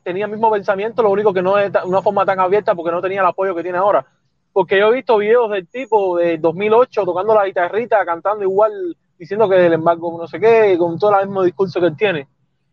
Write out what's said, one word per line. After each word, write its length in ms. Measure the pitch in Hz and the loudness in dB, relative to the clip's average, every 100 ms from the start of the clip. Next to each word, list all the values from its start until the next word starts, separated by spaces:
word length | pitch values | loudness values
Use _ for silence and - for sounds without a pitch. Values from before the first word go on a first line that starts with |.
tenía 220 | 185 180 | -8 -6
el 60 | 208 | -6
mismo 200 | 214 220 | -2 0
pensamiento, 520 | 214 196 190 220 226 | 0 -2 -2 -2 0
lo 80 | 214 | 0
único 220 | 196 208 | 2 2
que 80 | 190 | 0
no 140 | 180 202 | 0 0
de 140 | 202 | 0
ta-, 140 | 190 | -2
una 180 | 180 190 | 0 -2
forma 220 | 190 202 | 0 0
tan 160 | 190 190 | 0 0
abierta 340 | 185 208 220 | 0 0 0
porque 180 | 180 170 | -2 -2
no 100 | 170 | -4
tenía 180 | 185 196 | -4 0
el 60 | 185 | 0
apoyo 280 | 175 190 | 0 -4
que 80 | 170 | -4
tiene 160 | 170 180 | -4 -2
ahora. 280 | 202 160 - _ _ _ _ | 2 0 -2 _ _ _ _
Porque 260 | 202 180 196 | -2 0 2
yo 100 | 214 | 2
he 60 | |
visto 220 | 254 - 214 | 2 0 0
videos 320 | 208 247 226 | 2 2 2
del 180 | 202 170 | -4 -8
tipo 480 | 247 269 220 190 175 | -12 -4 -2 0 0
de 220 | 170 165 | 0 0
dos 160 | 165 | -2
mil 180 | 165 208 | -2 0
ocho 300 | 220 254 - | 2 2 0
tocando 300 | 185 170 208 | -4 -2 2
la 120 | 220 196 | 2 2
guitarrita, 580 | 185 175 190 240 214 | -2 -2 -2 -2 0
cantando 380 | 170 170 196 214 | 0 -4 -4 -2
igual, 540 | 190 190 214 202 180 - _ _ | -2 2 0 0 -10 -12 _ _
diciendo 300 | 170 202 208 | -10 -2 2
que 180 | 185 175 | 4 4
el 80 | |
embargo 420 | 165 165 170 170 170 | 2 0 -2 -4 -10
no 80 | 170 | -12
sé 140 | 165 | 0
qué, 360 | 214 226 208 175 | 2 4 4 2
con 200 | 175 170 | 0 0
todo 200 | 208 196 | 2 2
el 60 | 196 | 0
mismo 180 | 196 | 0
discurso 340 | 180 - 196 185 | -2 0 -4 0
que 60 | 175 | -2
él 100 | 147 | 0
tiene. 300 | 208 160 135 _ _ _ _ | -2 -2 -8 _ _ _ _